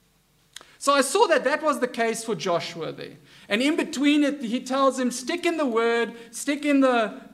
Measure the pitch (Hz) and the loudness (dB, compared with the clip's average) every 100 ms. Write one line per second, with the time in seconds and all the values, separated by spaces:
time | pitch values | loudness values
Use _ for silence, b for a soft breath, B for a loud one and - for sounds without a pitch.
0 | _ _ _ _ _ B B B - 285 | _ _ _ _ _ B B B 2 4
1 | 277 392 440 302 254 302 311 254 247 240 | 4 4 4 4 2 0 0 0 -2 -2
2 | 226 220 - 202 185 170 - 165 151 143 | -2 -2 -4 -4 -2 -2 -4 -8 -10 -10
3 | 139 135 B B - 214 277 349 302 247 | -14 -16 B B -4 0 2 0 -2 0
4 | 294 302 285 285 226 240 - 269 269 240 | 2 4 2 0 -4 -4 -2 2 2 2
5 | 247 240 247 339 339 330 277 226 233 233 | -2 -4 -6 -2 -2 0 0 2 2 2
6 | 226 B B - - 294 294 277 262 240 | -2 B B -8 -4 -2 2 4 4 4
7 | 208 - - | 0 -6 -2